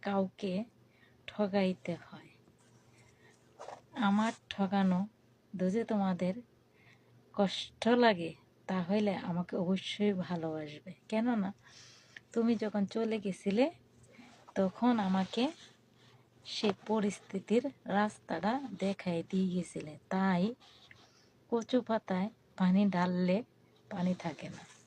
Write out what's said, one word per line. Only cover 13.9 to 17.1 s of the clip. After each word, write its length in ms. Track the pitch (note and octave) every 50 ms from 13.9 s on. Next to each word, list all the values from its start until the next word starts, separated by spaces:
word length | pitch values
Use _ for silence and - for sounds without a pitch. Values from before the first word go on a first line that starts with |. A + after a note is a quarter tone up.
| _ - - - - - - - - - - - -
তখন 460 | - G3 F#3+ - - A3+ B3 B3 A3+
আমাকে 520 | G3+ F#3+ F#3 F#3+ F#3+ - - - A#3+ D4 E4+ - - - - _ _ _ _ _ - - - - _ _ _ _ -
সে 280 | - - - - G#3+ F#3+ - -
পরিস্থিতির 840 | - G#3+ A3 G3+ G#3